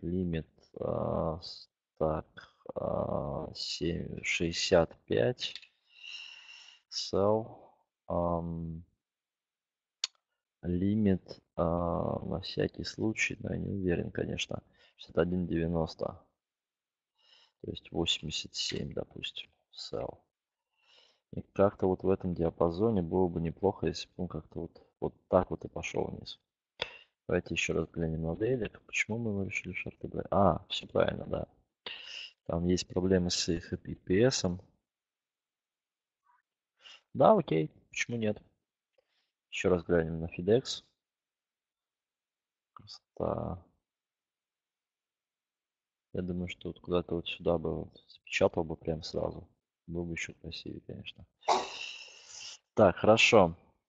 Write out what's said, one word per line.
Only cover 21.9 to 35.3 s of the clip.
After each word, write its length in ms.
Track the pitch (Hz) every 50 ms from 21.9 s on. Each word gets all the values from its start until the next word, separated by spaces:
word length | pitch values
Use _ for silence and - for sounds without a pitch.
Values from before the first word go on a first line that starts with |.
| 92 - -
в 60 | 92
этом 260 | 95 - - 92 87
диапазоне 680 | 85 85 82 - - 85 85 85 87 107 117 113 95
было 260 | 85 80 90 92 95 87
бы 140 | 85 87
неплохо, 460 | 82 82 78 - 98 95 - - - 80
если 200 | 80 - - -
бы 140 | _ - 90
он 40 | 87
как-то 340 | - 80 - - - 82
вот, 100 | 85 - - - - _ _ _
вот 120 | - - - _ _ _
так 220 | - 92 90 -
вот 160 | 85 - -
и 20 | -
пошел 380 | - - - - - - -
вниз. 340 | - 64 - - - - - _ _ _ _ _ _ _ - - - - - - _ _ _ _ -
Давайте 280 | - 90 - - 85
еще 180 | 82 - - 82
раз 140 | 82 80 78
глянем 320 | - 85 82 80 80 80 80
на 120 | 80 85
дейлик. 460 | 87 107 117 135 127 104 92 - - - -
Почему 300 | - - - - 107 120
мы 120 | 120 110
его 120 | 101 98 98
решили 280 | 95 - - - 90 90
шорты 340 | - - - - _ - -
брать? 200 | - - - -
А, 340 | - 92 101 92 82 - - -
все 180 | - - - -
правильно, 380 | - 95 90 - - - 95 92
да. 200 | - - - - _ _ _ _ _ _ _ - - - - - - - - - - _ _ -
Там 180 | - 85 85 90
есть 200 | 92 85 - -
проблемы 440 | - 92 90 95 95 90 87 90
с 180 | - - - -
их 240 | 82 82 - - 92
И 220 | - - - 82
П 340 | - _ - 90 98 120 131
С. 140 | - - - 92 87 92 - _ _ _ _ _ _ _ _ _ _ _ _ _